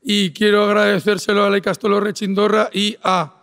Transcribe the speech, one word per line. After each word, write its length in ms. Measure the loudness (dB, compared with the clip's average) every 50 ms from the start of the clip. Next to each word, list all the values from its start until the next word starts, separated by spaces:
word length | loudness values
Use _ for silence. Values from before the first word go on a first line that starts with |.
| _
y 280 | 0 0 0 0 -2 -2
quiero 320 | 0 0 2 2 2 2
agradecérselo 800 | 2 2 2 2 2 0 0 0 0 -2 -2 -2 -2 0 0 2
a 60 | 2
la 80 | 0 0
Ikastola 420 | -2 -2 -6 -2 -2 0 0 0
Rechindorra 720 | 0 -4 -6 -6 -6 -4 0 0 0 2 2 0 0 0 -2
y 240 | -2 -2 -2 -4 -4 -2
a 320 | 0 0 0 -2 -4 -10 _